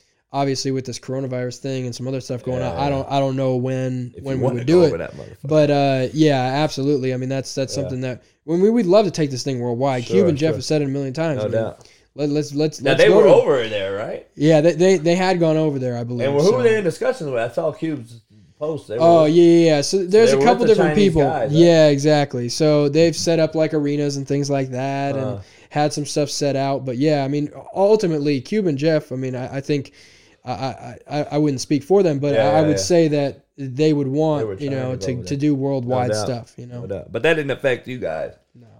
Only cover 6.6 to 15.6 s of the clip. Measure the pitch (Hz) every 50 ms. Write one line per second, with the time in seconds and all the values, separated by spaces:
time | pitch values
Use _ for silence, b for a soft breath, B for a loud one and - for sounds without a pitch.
6.6 | 156 151 - 143 135 143 147 131 127 131 127 127 127 131 135 135 127 - - 139
7.6 | 135 127 - 143 135 131 135 127 131 127 123 - b b b b b 147 165 175
8.6 | 190 220 226 247 208 170 185 220 214 170 - 170 156 139 131 123 - 139 135 120
9.6 | 120 123 120 117 135 139 131 127 120 - - 190 185 180 151 131 156 160 151 139
10.6 | - - 156 151 147 135 135 139 139 135 131 156 160 165 143 110 107 104 113 113
11.6 | 110 98 - - b b b b b b _ 135 147 147 143 151 143 131 143 143
12.6 | 156 156 - - 120 - 135 160 175 208 185 - - 190 - - - 175 143 127
13.6 | 113 110 107 101 95 98 98 101 113 160 202 - - _ - - 143 156 160 151
14.6 | - 175 151 156 185 190 190 170 151 170 170 185 185 185 190 175 170 160 156 156